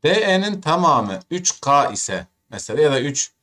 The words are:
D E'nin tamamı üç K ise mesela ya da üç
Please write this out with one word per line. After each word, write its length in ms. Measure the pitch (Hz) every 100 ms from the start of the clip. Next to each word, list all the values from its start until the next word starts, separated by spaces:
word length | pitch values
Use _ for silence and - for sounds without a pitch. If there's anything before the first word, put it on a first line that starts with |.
D 60 | 147
E'nin 520 | 208 202 190 208 196
tamamı 600 | 156 170 170 135 104 95 -
üç 300 | 180 175 -
K 300 | - 143 120
ise 360 | 104 - 95 - _ _
mesela 320 | 104 - 113
ya 100 | 151
da 80 | 135
üç 320 | 143 139 - _